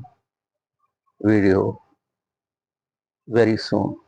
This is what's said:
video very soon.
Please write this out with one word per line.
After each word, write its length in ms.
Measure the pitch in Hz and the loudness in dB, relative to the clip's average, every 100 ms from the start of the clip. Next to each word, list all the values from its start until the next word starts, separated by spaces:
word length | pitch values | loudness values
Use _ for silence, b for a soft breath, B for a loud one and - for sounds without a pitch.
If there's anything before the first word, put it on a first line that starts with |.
| - _ _ _ _ _ _ _ _ _ _ - | -8 _ _ _ _ _ _ _ _ _ _ -4
video 380 | 104 107 98 98 101 - _ _ _ _ _ _ _ _ _ _ _ _ _ _ - | 0 2 2 2 0 -6 _ _ _ _ _ _ _ _ _ _ _ _ _ _ -4
very 300 | 117 110 110 | 0 2 0
soon. 300 | - 104 98 98 | -4 -4 -4 -8